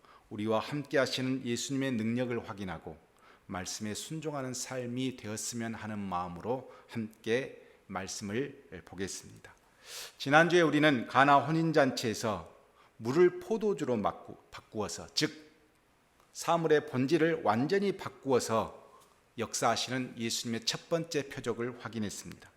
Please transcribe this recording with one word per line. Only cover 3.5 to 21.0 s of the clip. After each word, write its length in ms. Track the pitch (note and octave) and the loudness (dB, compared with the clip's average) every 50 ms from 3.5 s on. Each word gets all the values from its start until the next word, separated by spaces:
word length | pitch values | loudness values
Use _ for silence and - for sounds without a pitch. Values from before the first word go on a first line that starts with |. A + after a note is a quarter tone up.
| G2 F2+ F#2 - - - G#2+ G#2+ G#2 | -8 -8 -6 -8 -8 -8 -6 -6 -6
순종하는 600 | - - - D#3+ D#3+ D3+ D#3 D3 C#3+ C3 B2+ B2 | -6 -8 -10 -10 -8 -8 -6 -6 -6 -6 -6 -8
삶이 640 | B2 - - C3 C3 B2 A#2+ A#2+ B2+ C3 C3 B2 | -8 -8 -8 -8 -8 -6 -6 -4 -4 -4 -4 -6
되었으면 580 | B2+ - G#2 A2 A2 - - - A#2+ A2+ A2+ A2+ | -6 -8 -8 -8 -8 -8 -8 -6 -6 -6 -6 -6
하는 260 | G#2 A2 A2 G#2+ G#2 | -8 -8 -8 -6 -6
마음으로 680 | G2+ G2 F2+ F2 F2+ F2+ F2 E2+ E2 G2+ B2 C3+ - - - - - - | -4 -4 -4 -4 -4 -4 -6 -8 -4 -4 -4 -4 -6 -10 -18 -20 -18 -10
함께 720 | - A#2 A2+ G#2+ - - - A2+ A2 B2+ C3+ - - - - - - _ _ - | -8 -6 -6 -6 -8 -8 -4 -2 0 0 -2 -4 -10 -16 -20 -20 -20 _ _ -10
말씀을 960 | G2 F2+ F#2+ F#2+ - - G#2+ G2 G#2 A#2 C#3+ C#3 - - - - - F2 - | -8 -8 -6 -8 -8 -8 -8 -4 -4 -4 -4 -4 -8 -14 -20 -18 -18 -18 -16
보겠습니다. 720 | - - F2+ G2 F2+ - - - - A2 A2+ - - - _ _ _ _ _ - - - - - - - - | -14 -10 -6 -6 -6 -6 -8 -14 -16 -20 -20 -20 -20 -20 _ _ _ _ _ -20 -16 -14 -14 -14 -14 -14 -10
지난주에 420 | - C#3 C#3 D#3 E3 F3 E3 F3+ | 0 6 8 8 8 8 6 6
우리는 480 | E3+ D3+ C#3+ D3 D3+ D#3 C#3+ A#2+ G#2 - | 6 6 6 6 6 6 6 4 2 2
가나 300 | - A#2+ C3+ C#3+ C#3+ C#3+ | 4 6 8 8 8 6
혼인잔치에서 1160 | B2+ C3+ D#3+ D#3+ E3 E3 D3+ D#3 C#3+ B2+ A#2+ - - A#2 G#2 - - A2+ G#2 F2+ E2+ - - - - _ _ _ - _ _ - | 6 4 2 2 2 4 4 4 4 4 4 0 -2 -2 -2 -2 -2 -2 -2 -4 -6 -12 -18 -20 -20 _ _ _ -20 _ _ -10
물을 420 | A2+ A#2 C3+ E3 F3+ F3+ F3 - | -6 0 4 6 6 6 4 2
포도주로 600 | - - A3 G#3+ A3 G#3+ F#3+ - D#3 - B2 G#2+ | -4 -4 -2 0 0 0 -2 0 0 0 0 0
바꾸-, 340 | G2 F2 - - - - G#2+ - - _ | 0 0 -2 -4 -8 -16 -18 -18 -20 _
바꾸어서, 560 | - - - _ - A2 G2+ F2+ - - F2 E2 - | -18 -18 -16 _ -6 -4 -4 -4 -4 -8 -12 -8 -2
즉 180 | - D3+ D3+ - - - - - _ _ _ _ _ _ _ _ _ _ _ _ _ _ _ - | 0 0 0 -2 -6 -20 -20 -20 _ _ _ _ _ _ _ _ _ _ _ _ _ _ _ -14
사물의 540 | - - - E3 E3+ E3 D#3 D3+ D3 D3 - | -6 0 2 2 4 6 6 6 6 4 2
본질을 560 | - B2 C3 C3+ E3+ D#3 D3+ B2+ B2 - - | 0 0 2 4 4 4 4 4 2 2 2
완전히 520 | G2+ G#2 A#2 C3 D#3 F#3+ G3 G3+ G3 F#3 | 2 4 4 4 2 2 2 2 0 -2
바꾸어서 840 | - - - - - - C3+ C3 A#2 - - A2+ A2 F#2+ E2 - - - - - - - _ _ _ _ _ _ - | -2 -6 -12 -12 -8 0 2 2 4 4 2 2 0 0 0 -4 -12 -20 -20 -20 -20 -20 _ _ _ _ _ _ -8
역사하시는 800 | A2+ G#2 - - C#3+ B2 A2+ A2 - - B2+ C3 B2+ B2 - A#2+ | -8 -6 -4 0 2 2 2 2 0 -2 -2 -4 -4 -4 -6 -4
예수님의 480 | A2+ A#2 A2 - - A#2+ A2+ A2+ A2+ | -4 -2 -2 -2 -4 -4 -4 -4 -2
첫 240 | - - D#3+ - - | -2 -4 -4 -2 -2
번째 400 | E3+ E3 | -2 -2